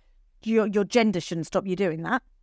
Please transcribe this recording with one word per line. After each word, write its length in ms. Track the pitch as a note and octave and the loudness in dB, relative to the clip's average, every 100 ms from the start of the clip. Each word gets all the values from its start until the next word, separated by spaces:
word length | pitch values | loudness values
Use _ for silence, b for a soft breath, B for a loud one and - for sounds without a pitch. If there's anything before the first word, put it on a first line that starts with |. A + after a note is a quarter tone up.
| _ _ _ _ | _ _ _ _
your, 240 | A3 A3 G#3+ | 0 2 2
your 180 | G3+ | 0
gender 360 | G3+ A#3+ A3 F3+ | 2 4 4 0
shouldn't 260 | - E3 D#3 | -4 -6 -2
stop 200 | F#3+ F#3+ | -4 -2
you 100 | F3+ | -2
doing 260 | F#3+ D#3+ | -2 -2
that. 200 | E3 A#3+ - _ | -2 -4 -4 _